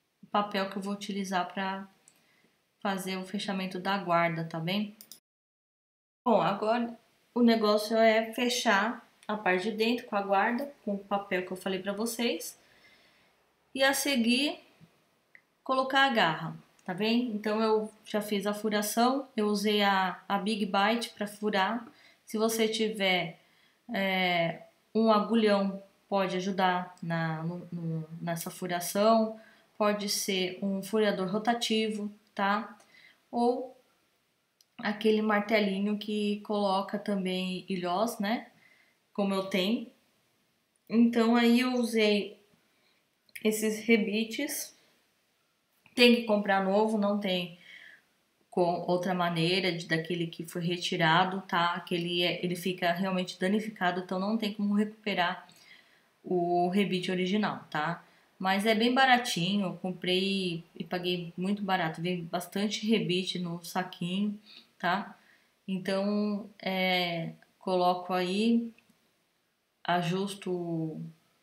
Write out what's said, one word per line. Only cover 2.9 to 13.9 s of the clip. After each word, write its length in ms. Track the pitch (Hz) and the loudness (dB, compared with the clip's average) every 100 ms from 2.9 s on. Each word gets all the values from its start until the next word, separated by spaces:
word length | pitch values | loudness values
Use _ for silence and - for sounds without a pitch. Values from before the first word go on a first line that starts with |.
| 190 185 190 | -4 -4 -6
o 80 | |
fechamento 540 | 185 208 - 190 185 185 | -4 -6 -4 -4 -4 -4
da 180 | 190 196 | -2 -2
guarda, 480 | 175 170 170 165 | 2 2 2 0
tá 160 | 165 165 | -6 -4
bem? 340 | 165 202 208 - - - _ _ _ _ _ _ _ _ _ _ | -2 -2 -4 -8 -20 -20 _ _ _ _ _ _ _ _ _ _
Bom, 160 | 247 208 | 2 4
agora 580 | 165 202 214 240 233 - _ _ _ | 4 0 0 0 -2 -8 _ _ _
o 80 | 240 | 4
negócio 540 | 233 226 208 208 - 226 | 4 6 4 2 2 4
é 360 | 226 220 220 | 6 4 0
fechar 720 | - 247 233 240 196 214 254 - _ - | -2 -2 0 2 2 2 -4 -12 _ -8
a 100 | 208 | -4
parte 340 | 185 185 214 | 0 0 0
de 60 | 202 | 0
dentro 300 | 226 247 - | 0 0 -2
com 100 | 202 | -4
a 60 | |
guarda, 500 | 196 196 220 240 277 - | 0 2 2 0 -6 -10
com 100 | - | -6
o 40 | 202 | -6
papel 460 | - 202 196 180 180 | -4 -4 -2 -4 -4
que 60 | |
eu 40 | 185 | -6
falei 240 | 196 185 | -6 -4
pra 120 | 190 | -4
vocês. 640 | 196 233 - 240 339 - - _ _ - _ _ _ _ _ _ _ _ | -4 -4 -2 -2 -2 -8 -14 _ _ -20 _ _ _ _ _ _ _ _
E 80 | 262 | 0
a 120 | 269 | 2